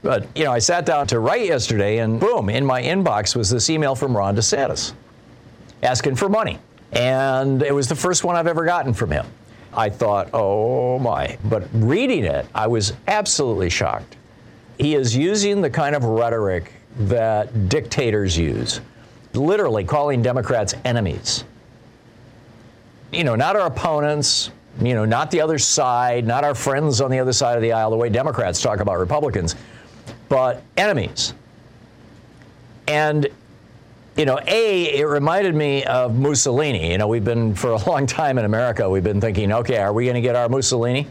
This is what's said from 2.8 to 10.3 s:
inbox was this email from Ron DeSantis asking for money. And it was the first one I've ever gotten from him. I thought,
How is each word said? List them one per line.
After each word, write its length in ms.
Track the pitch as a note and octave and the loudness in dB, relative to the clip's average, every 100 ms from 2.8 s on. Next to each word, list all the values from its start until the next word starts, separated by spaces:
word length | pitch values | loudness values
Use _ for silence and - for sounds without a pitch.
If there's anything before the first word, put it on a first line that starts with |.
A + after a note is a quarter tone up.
inbox 540 | B2 F#3 F3 G#2 G#2 A#2+ | 0 0 0 0 -2 -2
was 140 | G2 | 0
this 200 | A#2+ G#2 | 0 0
email 260 | D#3+ C#3+ C3 | 0 0 0
from 200 | B2+ A#2 | 0 0
Ron 200 | G2 G2+ | 0 0
DeSantis 580 | A2+ - C3+ - - - - - - - - - - - | 0 0 -2 -4 -8 -12 -20 -20 -20 -20 -20 -20 -20 -4
asking 320 | B2 B2+ D3+ B2+ | -2 0 -2 -2
for 140 | G3 | 0
money. 300 | G#3 B2 C#2+ - - - | 0 -2 -6 -16 -20 -6
And 720 | - B2 C3 C3+ C3 C3+ C3+ | 0 2 2 2 0 2 0
it 100 | D3 | 2
was 160 | C#3+ B2+ | 0 0
the 60 | D3+ | -2
first 280 | F3+ F3 | 0 0
one 120 | F3 F3 | 0 0
I've 120 | E3 | 0
ever 160 | D#3+ | 0
gotten 300 | E3 F3 C#3 | 0 0 0
from 180 | G#2 G#2 | -2 -2
him. 140 | - - - - - - | -2 -6 -14 -20 -20 -10
I 160 | - A2 | -2 -2
thought, 400 | G2 A2+ G2+ F2 | 0 0 0 0